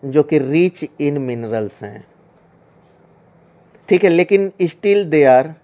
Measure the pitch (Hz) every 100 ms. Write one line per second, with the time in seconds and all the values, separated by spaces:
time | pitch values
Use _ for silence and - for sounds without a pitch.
0 | 139 143 147 151 131 156 180 175 - _
1 | 147 143 127 120 113 113 107 - 101 107
2 | - _ _ _ _ _ _ _ _ _
3 | _ _ _ _ _ _ _ _ - 180
4 | 190 170 175 196 196 - 175 - 208 202
5 | 185 151 139 127 147 156